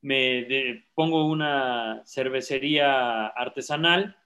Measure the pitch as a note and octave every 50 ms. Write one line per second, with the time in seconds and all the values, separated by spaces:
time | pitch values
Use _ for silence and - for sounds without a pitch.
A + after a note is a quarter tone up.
0 | - C#3 C3+ C3+ C3 B2+ B2+ B2 A#2+ B2 C3+ C3+ C3+ B2 A#2 A2 _ _ _ -
1 | D#3+ D#3+ D#3+ D#3+ D#3 D#3 D#3 D#3 D3+ D3 C#3+ C#3 C3+ B2+ B2 A#2 A2+ A2 A2 A2
2 | - - - C#3 C3 C3 C3 C3 B2 - C#3+ C3+ - D3 D3+ D3 C#3+ C#3+ C3+ C3
3 | B2 A#2+ A#2 A2 A2 G#2+ - A#2+ B2 B2 - C#3 C3+ - D3 D3+ D#3+ E3+ E3+ F3+
4 | G3 G#3 - _ _